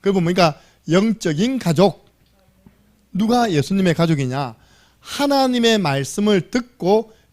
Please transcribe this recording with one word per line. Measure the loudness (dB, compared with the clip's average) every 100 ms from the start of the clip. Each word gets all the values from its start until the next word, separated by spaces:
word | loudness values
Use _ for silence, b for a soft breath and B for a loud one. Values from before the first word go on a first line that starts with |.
그걸 | 0
보면, | 0 0
그러니까 | 2 0 0 b b -2
영적인 | 0 0 -2 -4 -2 -2 -2
가족. | -2 2 2 0 _ _ _ _ _ _ -20 _ _ _ _
누가 | -4 0 2 2
예수님의 | 0 0 0 0
가족이냐? | 0 0 0 -2 -4 -8 -12 b b b b -16
하나님의 | -4 0 2 2 2 2 2
말씀을 | 0 -2 -4 -2 0 0 0
듣고 | -6 -6 _ 0 0 -2 b b